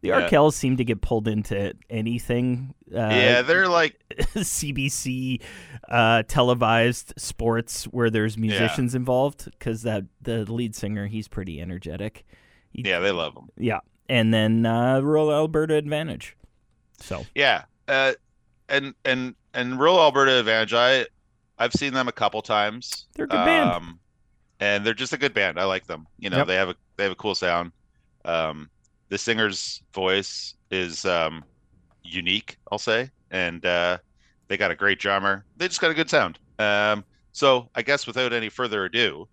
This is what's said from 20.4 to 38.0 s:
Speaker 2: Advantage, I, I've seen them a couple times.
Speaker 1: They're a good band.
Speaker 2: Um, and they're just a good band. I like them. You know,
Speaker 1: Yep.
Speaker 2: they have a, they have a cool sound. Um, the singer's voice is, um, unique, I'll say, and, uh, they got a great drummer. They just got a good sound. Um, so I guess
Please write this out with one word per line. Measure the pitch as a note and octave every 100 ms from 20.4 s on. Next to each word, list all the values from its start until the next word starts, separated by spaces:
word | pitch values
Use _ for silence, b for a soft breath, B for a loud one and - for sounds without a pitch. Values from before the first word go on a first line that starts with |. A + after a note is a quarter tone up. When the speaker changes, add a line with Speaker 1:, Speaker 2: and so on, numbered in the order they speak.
Speaker 2:
Advantage, | A2 A2 G#2+
I, | A#2 B2 C3 A#2 _ _ _ _ -
I've | A#2+
seen | - C#3
them | C3 B2
a |
couple | - G#2+ G#2+
times. | - G#2+ G#2 A2+ - - -
Speaker 1:
They're | - -
a |
good | F#2
band. | E3+ E4 F2+
Speaker 2:
Um, | F2 E2+ E2 _ _ _ _ _ _
and | G2+ G2+ G#2+
they're |
just | A2 B2+
a | C#3+
good | C3+
band. | G#2+ F#2+ D#2+
I |
like | F#2+ F#2+ -
them. | D#2+ D#2+ -
You | G2+
know, | F2+
Speaker 1:
Yep. | C#3+
Speaker 2:
they |
have | F#2 F#2+
a, | F2+ _ -
they |
have | G2
a | F2+
cool | G#2+
sound. | F#2 F2+ E2+ F2 _ _ _ _ _
Um, | - E2+ D#2+ D2+ D2+ _ _ _ _
the | G2
singer's | - A2+ G#2+ F#2+ - - _
voice | - F#2+ F#2+ G2 - - - _
is, | F#2+ F2+ D#2+
um, | F#2+ F2 D#2+ D#2+ D2+ _ _ _ _ _
unique, | - E2+ F2 G2+ - - -
I'll | G#2
say, | - A2 C3 _ _
and, | F#2 F2+ E2+ F2+
uh, | F2 F2 F2+ _ _ _ _ _
they | G2
got | G2
a |
great | E2 G2 F#2+
drummer. | G2+ G2 G2 G2 - _
They | F3+
just | -
got | E3
a |
good | D#3 D#3+
sound. | D3+ F#2+ - _ -
Um, | G#2+ G#2 G#2 G#2 - _ _
so | - C#3+ B2+ A#2
I | -
guess | A#2 C#3+